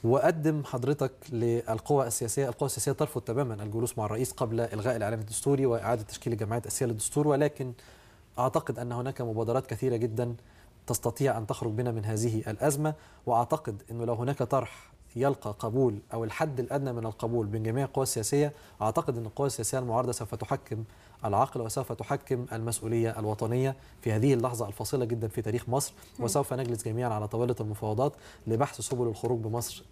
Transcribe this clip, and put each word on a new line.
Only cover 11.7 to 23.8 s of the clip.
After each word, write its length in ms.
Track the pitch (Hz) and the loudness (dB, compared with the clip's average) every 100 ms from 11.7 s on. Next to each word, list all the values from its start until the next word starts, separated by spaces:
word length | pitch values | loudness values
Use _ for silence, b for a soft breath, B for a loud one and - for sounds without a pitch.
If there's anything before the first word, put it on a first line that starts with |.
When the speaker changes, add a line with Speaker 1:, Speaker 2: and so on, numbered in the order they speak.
Speaker 1:
بنا 180 | 107 123 | 0 0
من 140 | 113 | 0
هذه 380 | 104 110 117 110 107 | 0 0 0 0 -2
الأزمة، 440 | 107 147 143 151 151 B B - | 0 2 2 0 -2 B B 2
وأعتقد 560 | 117 120 151 - 101 - | 2 4 0 -2 -8 -8
أنه 140 | 117 | -4
لو 100 | 117 | -2
هناك 280 | 117 123 139 | 0 -2 -2
طرح 500 | 127 135 113 - - - - 117 | 2 0 0 -12 -20 -20 -12 0
يلقى 380 | 135 135 107 104 | 0 2 -4 -4
قبول 400 | 117 120 127 104 - | 0 4 4 2 -6
أو 120 | 117 | -4
الحد 360 | 113 - 160 131 | -4 -2 -2 0
الأدنى 320 | 123 143 135 | -2 0 -2
من 140 | 120 110 | -2 -4
القبول 400 | 110 117 117 104 | -4 0 0 0
بين 160 | 110 | 0
جميع 220 | 110 120 | 0 0
القوى 180 | 135 - | 0 0
السياسية، 500 | 127 - 107 143 147 147 B B | 0 0 2 2 2 0 B B
أعتقد 360 | 107 110 - 120 | 0 2 0 -4
أن 80 | 113 | -6
القوى 200 | - 139 | -2 -2
السياسية 320 | - 110 131 | 0 -2 -2
المعارضة 340 | 123 113 123 | 0 0 0
سوف 220 | 117 107 | -2 -6
تحكم 500 | 113 - 139 - 110 110 B B B | -6 -2 -4 -2 -6 -6 B B B
العقل 360 | 110 101 131 120 | 2 4 4 0
وسوف 320 | 113 - - | -2 -4 -4
تحكم 540 | 113 - 143 - 127 123 | -6 -2 -2 0 -2 -2
المسؤولية 680 | 113 113 117 113 117 113 113 | -4 -4 -4 0 2 2 0
الوطنية 580 | 107 107 113 123 135 131 | -2 -2 0 2 0 -2